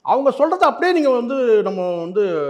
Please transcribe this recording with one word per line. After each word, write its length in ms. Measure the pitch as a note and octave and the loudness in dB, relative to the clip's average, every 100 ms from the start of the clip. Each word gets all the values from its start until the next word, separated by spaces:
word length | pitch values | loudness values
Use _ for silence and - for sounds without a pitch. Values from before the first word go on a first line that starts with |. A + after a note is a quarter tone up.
அவங்க 300 | - A#3 C#4 | -2 0 0
சொல்றது 340 | - D#4 F#4 E4 | 2 0 2 0
அப்படியே 280 | - F4 | 2 0
நீங்க 160 | F4+ C#4+ | 2 2
வந்து 520 | B3 A#3+ C4+ B3 G#3+ | 0 -2 -2 2 2
நம்ம 380 | F#3+ G3 F3+ F3 | 2 -4 -4 -6
வந்து 220 | E3+ F#3 G3 D#3+ C#3+ | -4 -2 -2 -2 -4